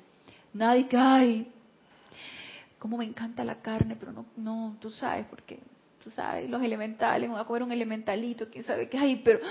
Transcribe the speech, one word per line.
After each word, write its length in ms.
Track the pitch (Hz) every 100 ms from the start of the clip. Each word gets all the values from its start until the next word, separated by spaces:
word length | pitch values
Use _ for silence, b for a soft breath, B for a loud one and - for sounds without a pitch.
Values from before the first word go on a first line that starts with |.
| b b b b b
Nadie 360 | 208 226 247 262
que, 100 | 247
"Ay, 540 | 262 262 254 220 233 - _ _ _ B B B B B B B B _
cómo 180 | 220 233
me 80 | 220
encanta 380 | - 226 233
la 120 | 233 226
carne", 340 | 226 220 220 226
pero 120 | -
no, 140 | 220 233 -
no, 380 | 220 226 220 214
tú 100 | 220
sabes, 340 | 226 254 - 214
porque, 300 | - - - - _ _ _
tú 80 | 220
sabes, 360 | - - - 262
los 120 | 233
elementales, 640 | 240 214 220 220 233 240 240
me 60 |
voy 80 | 214
a 40 | 220
comer 180 | 233
un 80 | 247
elementalito, 760 | 240 233 220 220 202 240 240 220
quién 120 | -
sabe 240 | 233 - -
qué, 100 | 262
"Ay, 220 | 285 262 -
pero 140 | 220 B